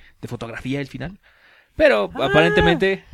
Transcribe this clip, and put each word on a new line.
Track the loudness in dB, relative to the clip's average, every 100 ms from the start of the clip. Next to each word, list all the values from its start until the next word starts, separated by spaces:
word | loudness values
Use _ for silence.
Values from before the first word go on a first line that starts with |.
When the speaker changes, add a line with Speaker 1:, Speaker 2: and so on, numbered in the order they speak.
| -18 _
Speaker 1:
de | -16
fotografía | -14 -14 -12 -8 -8
el | -8
final. | -12 -14 -16 _ _ _ _ _ 2
Pero | 2 4 0
Speaker 2:
Ah. | -4 0
Speaker 1:
aparentemente, | 2 4 4 2 2 0 -2 -8